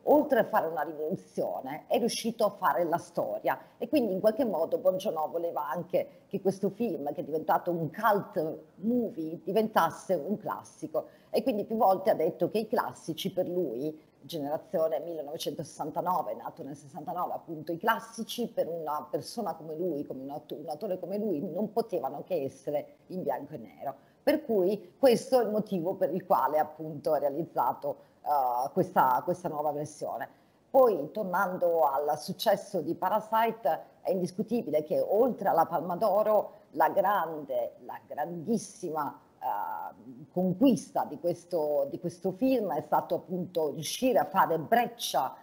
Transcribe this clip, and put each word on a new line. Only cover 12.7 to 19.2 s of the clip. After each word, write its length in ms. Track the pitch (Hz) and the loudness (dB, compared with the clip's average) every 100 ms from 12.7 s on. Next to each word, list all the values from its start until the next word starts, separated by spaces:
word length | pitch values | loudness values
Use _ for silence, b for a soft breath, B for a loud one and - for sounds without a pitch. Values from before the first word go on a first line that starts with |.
| 220 - - - 160 196 | -2 -2 -6 -10 -6 -4
per 160 | - 185 | -2 -2
lui, 480 | 180 160 113 151 156 B B | 0 -2 -4 -6 -8 B B
generazione 800 | - 165 143 156 - 180 160 151 | -12 -8 -4 -6 -2 0 2 0
millenovecentosessantanove, 1300 | 165 165 143 160 175 147 151 - 151 156 165 180 120 | -4 -8 -8 -6 -6 -6 -8 -8 -6 -4 0 0 -2
nato 300 | 113 123 - | -6 -10 -12
nel 120 | 135 147 | -14 -14
sessantanove, 580 | 143 139 160 175 165 | -14 -12 -8 -6 -4
appunto, 380 | 139 - 156 156 | -6 -10 -10 -8
i 60 | 170 | -2
classici 720 | - 220 - - 220 - 233 | 2 2 0 -10 -8 -6 -4
per 180 | - 160 | -2 -2
una 400 | 170 151 151 - | -2 -4 -4 -4
persona 420 | 160 | -6